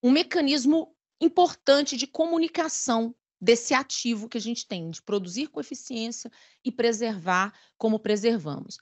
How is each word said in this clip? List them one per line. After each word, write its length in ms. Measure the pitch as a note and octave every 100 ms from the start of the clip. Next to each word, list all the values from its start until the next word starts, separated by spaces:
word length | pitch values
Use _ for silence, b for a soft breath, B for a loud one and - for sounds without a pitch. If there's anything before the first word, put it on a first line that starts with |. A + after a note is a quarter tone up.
um 80 | B3
mecanismo 840 | C#4+ E4+ F4+ C#4+ C#4+ B3+ D#4+ D#4 _ _ _
importante 760 | E4 E4+ F4 - - C#4 C#4+ C4
de 100 | C4+
comunicação 1080 | - E4 E4 E4 E4 D#4+ - - A3+ A3+ A#3+ _ _
desse 320 | F#3+ A#3 -
ativo 560 | C4 C#4 - A#3+ A3 A3+
que 100 | A#3
a 20 |
gente 260 | G#3+ A#3 -
tem, 240 | F#3 E3
de 120 | D#3+
produzir 460 | - G3+ F3+ F#3+ D4
com 120 | -
eficiência 720 | C4+ B3+ - A#3 A3+ A#3 A#3 b b b
e 80 | -
preservar 800 | A#3 A#3 G#3+ A#3 G#3 E3+ F3+ G3+ b b _
como 220 | A3 A3
preservamos. 800 | G#3+ G#3 A3+ A3+ D3+ C#3 - -